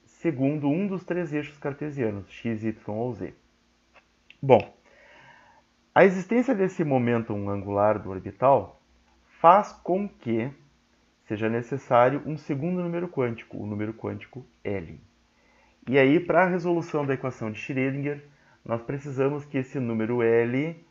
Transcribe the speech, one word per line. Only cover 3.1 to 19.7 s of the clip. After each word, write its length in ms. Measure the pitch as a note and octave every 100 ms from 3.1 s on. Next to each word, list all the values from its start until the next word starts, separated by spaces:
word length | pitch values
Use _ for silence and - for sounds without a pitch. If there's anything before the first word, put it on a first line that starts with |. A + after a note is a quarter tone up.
z. 220 | A#2 F2 - _ _ _ _ _ _ _ _ _ -
Bom, 320 | C#3 A#2 - - _ _ - - - - _ _ _ _ _
a 100 | -
existência 500 | F#3+ F#3 F3+ A#3 B3
desse 300 | G#3+ F#3 -
momentum 640 | D#3 C3+ A#2+ A#2 A2+ G#2 G2+
angular 500 | G2+ G2 G2+ G#2 G#2+
do 120 | F#2
orbital 720 | F#2+ G2 - C3 C3 F2+ - _ _ _ _ _ _
faz 320 | E3 F#3+ G3+
com 340 | - - F#3 G3+
que 440 | - A#2 A2+ C3+ C#3 _ _ _ _ _ _
seja 240 | _ G#2+ A2
necessário 720 | A#2 A#2+ C3+ - A#2+ B2 C#3 -
um 100 | D3+
segundo 460 | - C#3 E3 F3+
número 260 | F3 E3+ F3
quântico, 480 | C#3+ B2 A2+ - G#2+
o 100 | G#2
número 280 | G#2 G#2+
quântico 500 | A2 G#2 G#2 - - - _
L. 380 | G2+ G2 E2 E2 - _ _ _ _ _ _ _ -
E 100 | C3+
aí, 220 | C3+ D3+
para 220 | - D3+
a 40 | F#3
resolução 600 | F3+ E3+ E3+ E3 D3+ C#3+
da 80 |
equação 360 | C3 C3 - A2
de 80 | G#2+
Schrödinger, 640 | - C3+ C3 C#3 C#3+ C#3+ - _ _ _
nós 180 | - A#2
precisamos 600 | A#2 C#3 C#3+ C3 C3+ D3
que 140 | D3 C#3
esse 220 | C3